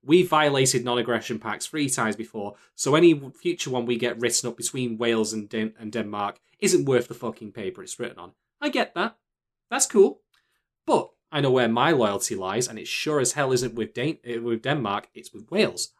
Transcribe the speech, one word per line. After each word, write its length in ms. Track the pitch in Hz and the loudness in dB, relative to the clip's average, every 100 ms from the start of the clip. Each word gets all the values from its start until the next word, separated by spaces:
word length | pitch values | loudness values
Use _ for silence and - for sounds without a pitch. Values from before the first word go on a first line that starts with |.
we 200 | 131 175 | 4 4
violated 640 | - 151 147 139 131 127 | 6 4 4 4 2 2
non-aggression 540 | 123 120 117 113 - 110 | 0 0 0 -2 -4 -8
pacts 260 | 110 107 - | -6 -8 -6
three 240 | 156 139 | -4 -2
times 260 | 131 113 104 | 0 -2 -4
before, 380 | 110 110 101 - _ | -8 -10 -10 -12 _
so 200 | - 139 | -6 2
any 260 | 151 175 147 135 - | 6 8 6 -2 -6
future 300 | 175 180 139 | -4 -4 -4
one 160 | 127 | -2
we 140 | 120 117 | 0 0
get 200 | 120 113 | -2 -2
written 300 | 117 113 123 | -2 0 -4
up 80 | 117 | -6
between 400 | 117 135 123 113 | -6 -4 -6 -2
Wales 360 | 117 113 107 | 0 2 0
and 140 | 110 104 | -4 -6
Den-, 260 | 113 110 - | -6 -6 -8
and 140 | 107 | -8
Denmark 480 | 113 104 104 101 - _ _ | -6 -6 -6 -6 -8 _ _
isn't 280 | - 175 139 | 2 2 4
worth 220 | 123 123 | 0 0
the 60 | |
fucking 380 | - 117 - 107 | -8 -10 -10 -16
paper 300 | 110 95 95 | -10 -10 -10
it's 160 | 90 - | -16 -12
written 180 | 120 - | -12 -12
on. 140 | 87 _ _ _ | -20 _ _ _
I 100 | 294 | -4
get 240 | 254 - | -2 -4
that. 220 | 170 202 - _ _ _ _ _ | -4 -6 -8 _ _ _ _ _
That's 160 | 233 - | -4 2
cool. 360 | 208 220 - _ _ _ _ _ _ - | 6 4 4 _ _ _ _ _ _ 2
But 240 | 208 - _ _ | 2 2 _ _
I 120 | 151 | 0
know 80 | 139 | 2
where 180 | 127 117 | 4 4
my 220 | 117 147 | 4 4
loyalty 420 | 151 107 98 - | 4 2 0 -4
lies, 320 | 98 92 110 123 | -6 -4 -4 -4
and 120 | 110 | -8
it 100 | - | -8
sure 320 | - 151 151 | -6 -2 0
as 120 | 120 | 0
hell 200 | 147 135 | 0 0
isn't 220 | 127 123 | 0 0
with 180 | 113 107 | -4 -6
Dan-, 260 | - 143 151 120 | -4 -6 -6 -8
uh, 140 | 117 | -6
with 220 | 117 113 | -4 -2
Denmark, 480 | 131 151 107 104 - | -2 -2 -2 -4 -6
it's 200 | - - | -20 -20
with 160 | 101 - | -20 -6
Wales. 400 | 185 156 87 - | 0 0 -2 -10